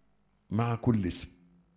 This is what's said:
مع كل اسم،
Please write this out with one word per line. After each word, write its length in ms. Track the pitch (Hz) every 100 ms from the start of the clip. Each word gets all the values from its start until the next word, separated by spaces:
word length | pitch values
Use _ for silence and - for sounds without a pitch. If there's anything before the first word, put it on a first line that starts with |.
| _ _ _ _ -
مع 260 | 101 120 113
كل 320 | 127 110 90
اسم، 200 | - - - - _ _